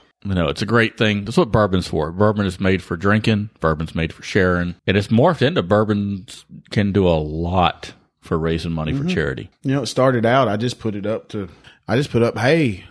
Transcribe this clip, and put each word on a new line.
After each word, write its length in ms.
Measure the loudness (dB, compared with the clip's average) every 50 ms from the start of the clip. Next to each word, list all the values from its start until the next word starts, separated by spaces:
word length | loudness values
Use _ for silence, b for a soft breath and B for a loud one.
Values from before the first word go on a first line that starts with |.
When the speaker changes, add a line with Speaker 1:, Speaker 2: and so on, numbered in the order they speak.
| _ _ _ _ _
Speaker 1:
you 80 | -4 -2
know, 160 | 0 0 0
it's 120 | -2 -4
a 40 | -2
great 320 | 0 2 2 2 0 0 0
thing. 260 | 0 0 0 -2 -4
That's 140 | -2 0 0
what 120 | 2 2
bourbon's 360 | 2 2 2 2 2 0 -2 -2
for. 240 | -4 -4 -4 -4
Bourbon 340 | 0 0 2 2 2 2 -2
is 140 | -2 -2 -2
made 240 | 0 0 0 0 -2
for 140 | -6 -8 -4
drinking. 540 | 0 0 0 2 2 2 0 0 -2 -4 -8 _
Bourbon's 340 | -2 0 0 0 -4 -6 -4
made 160 | -4 -4 -4
for 120 | -6 -10 -14
sharing. 520 | -4 0 2 2 4 2 0 -2 -4 -6 -6 _
And 120 | 0 2 2
it's 100 | 2 2
morphed 340 | 2 4 4 4 4 2
into 220 | 0 0 2 0 0
bourbons 800 | 2 2 2 2 2 0 0 0 -2 -4 -6 -8 -14 -20 -20 -20 _ -20 -20 -18 _
can 200 | -2 0 0 2
do 160 | 2 4 4 4
a 80 | 4 2
lot 720 | 0 -2 -4 -4 -4 -2 0 2 2 2 0 -4 -10 -18 -20 -20 _ _ _ _
for 180 | _ -4 -4 -2
raising 360 | 0 0 -2 -2 -4 -4 -6
money 180 | -4 -4 -4
Speaker 2:
Mm-hmm. 160 | -4 -4 -4 -2
Speaker 1:
for 80 | -2
charity. 340 | -2 -2 -2 -4 -6 -10 -14 -18 _ -4
Speaker 2:
You 120 | -2 -2
know, 80 | -2 -2
it 40 | -4
started 380 | 0 0 2 2 2 2 2
out, 240 | 2 2 2 2 2
I 80 | 0 -2
just 220 | -2 -4 -6 -6
put 160 | -6 -6 -6
it 100 | -6 -6
up 240 | -6 -6 -6 -8 _
to, 180 | -10 -10 -10 -10 B B B B B B B -2
I 80 | -2
just 160 | 0 0 0
put 100 | 2 2 2
up, 140 | 2 0 0
"Hey, 460 | 0 2 2 2 2 0 -2 -4 -10 -14